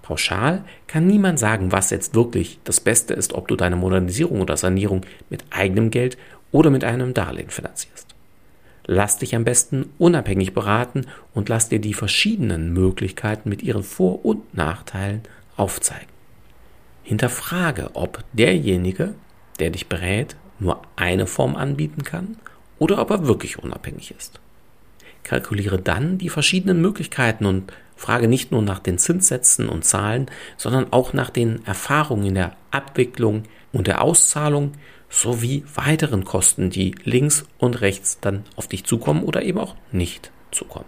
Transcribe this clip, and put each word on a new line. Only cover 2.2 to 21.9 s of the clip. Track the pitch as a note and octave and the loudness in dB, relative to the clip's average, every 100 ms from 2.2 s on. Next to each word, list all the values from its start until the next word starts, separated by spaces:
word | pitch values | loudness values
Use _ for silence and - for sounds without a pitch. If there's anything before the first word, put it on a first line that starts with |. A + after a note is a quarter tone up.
| A#2 - F2+ - | 2 0 -4 -8
das | - - | -4 0
Beste | - A#2 - | 2 2 0
ist, | - - | -4 -2
ob | - - | -4 -4
du | - | 0
deine | F2+ F2 | 2 2
Modernisierung | F#2 F#2 F2+ F#2+ E3+ B2 | 2 2 0 0 0 0
oder | F#2+ D#2 | 0 0
Sanierung | F#2 F#2 G2+ F#2 - - - | 2 2 2 -2 -4 -18 -14
mit | - - | -14 -10
eigenem | - G2 F#2+ A2+ | 0 2 4 2
Geld | A#2+ B2+ - - - - | 2 -2 -4 -18 -20 0
oder | - D#3+ | 4 6
mit | - | 6
einem | - A#2 B2+ | 2 -2 -2
Darlehen | B2+ F2+ - - | -2 -2 -6 -10
finanzierst. | - - - - - - - - - - - - - - | -10 -10 -12 -14 -16 -20 -20 -20 -20 -20 -20 -20 -16 0
Lass | F#2 G#2 - | 2 2 -2
dich | B2 A#2 | -2 0
am | |
besten | A2+ B2 - C3+ C#3 - | 2 0 0 -4 -4 2
unabhängig | F3 E3+ A#2 F#2+ F#2+ | 4 4 2 0 0
beraten | - G#2 G#2+ B2 C#3 B2+ - - | 0 2 0 0 -4 -6 -12 -8
und | - G2+ | -6 0
lass | A2+ - | 0 2
dir | A2+ | 0
die | G#2+ | -2
verschiedenen | G2+ G2+ - G3+ A3 A#2+ F2 E2 | -4 -2 2 2 2 0 0 0
Möglichkeiten | F2 F#2 F#2 F#2+ - G#2+ G#2+ - | 4 4 2 -4 -4 -4 -2 -4
mit | G2+ | -4
ihren | F3+ G#2 | -2 -4
Vor- | - - F#3 F#3 | -4 0 0 2
und | - G#3+ - | -2 -2 -4
Nachteilen | - D#2 - - F#2+ G2+ G#2 A2+ - - - | -4 -2 -4 -8 -6 -4 -6 -10 -20 -18 -4
aufzeigen. | G2+ - - - - - - - - - - - - - - | -2 -2 -6 -6 -18 -20 -20 -20 -20 -20 -20 -20 -20 -20 -4
Hinterfrage, | G#2 B2 - - F3 E3+ B2 B1+ | 0 0 -2 -6 -2 -2 -2 -6
ob | - E2+ - - | -6 -6 -6 -10
derjenige, | - B2+ F#3 C3+ F2+ F2+ F#2+ F#3 G#3+ - - - - | 4 4 4 2 0 0 -2 -4 -4 -20 -20 -20 -4
der | D#2+ | -2
dich | - - | -2 -6
berät, | F2 F2+ G2+ D3 - - - | -4 -2 -2 -2 -10 -20 -4
nur | F2+ - - | -2 -2 -6
eine | - F2 F#2 F#2 | -2 0 2 0
Form | - - - | 0 0 0
anbieten | C#3+ C#3 D3+ | -4 -2 -4